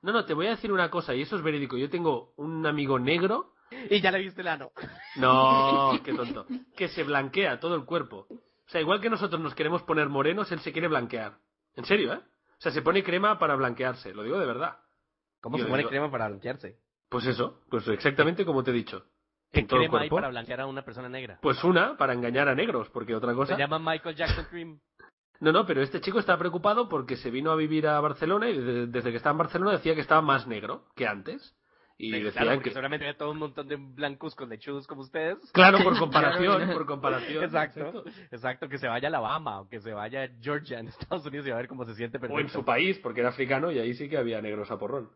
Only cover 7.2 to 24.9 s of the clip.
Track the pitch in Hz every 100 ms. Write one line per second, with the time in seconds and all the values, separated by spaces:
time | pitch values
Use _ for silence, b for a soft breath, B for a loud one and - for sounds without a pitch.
7.2 | 135 180 196 123 165 170 123 170 143 101
8.2 | - 233 _ _ _ 170 160 202 214 214
9.2 | 196 160 160 - 151 170 - 156 147 143
10.2 | 143 190 202 170 - 160 170 147 120 120
11.2 | 107 - _ _ _ - 120 208 131 -
12.2 | - _ _ _ 170 147 139 185 190 175
13.2 | 202 214 160 139 131 120 127 127 - 98
14.2 | 107 180 151 117 165 - _ _ _ _
15.2 | _ _ 117 131 113 131 147 135 147 131
16.2 | 110 101 123 135 98 - _ _ _ 123
17.2 | 120 117 120 - _ 120 107 104 147 139
18.2 | 151 170 151 139 127 120 104 95 _ _
19.2 | _ _ _ - - 127 160 120 151 160
20.2 | 143 120 117 123 135 135 131 117 123 131
21.2 | 127 95 151 127 170 180 214 294 139 123
22.2 | 120 127 143 131 226 127 107 117 110 113
23.2 | 120 120 135 135 143 160 160 160 170 156
24.2 | 160 160 160 175 165 151 _